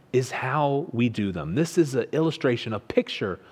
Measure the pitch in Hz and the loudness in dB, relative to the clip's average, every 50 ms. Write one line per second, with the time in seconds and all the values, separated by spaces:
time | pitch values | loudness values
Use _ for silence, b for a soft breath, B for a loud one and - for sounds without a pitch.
0 | b _ - 127 127 - - - - 131 135 151 147 143 139 139 - - - 113 | b _ 0 0 0 0 -2 -4 -2 0 0 2 2 2 2 0 -2 -2 0 0
1 | 123 120 107 113 101 98 87 85 73 78 92 139 170 165 - 180 165 135 135 120 | 2 2 2 0 -2 -2 -2 -4 -4 -2 0 0 0 2 2 2 2 4 2 -2
2 | - - - 151 160 160 - - - 131 120 117 - 117 107 - - - - 254 | -2 0 0 0 0 0 0 0 0 0 0 0 -2 -4 -6 -6 -6 0 0 0
3 | 247 - - - 117 98 87 - B B | 0 0 -4 -4 -4 -4 -4 -6 B B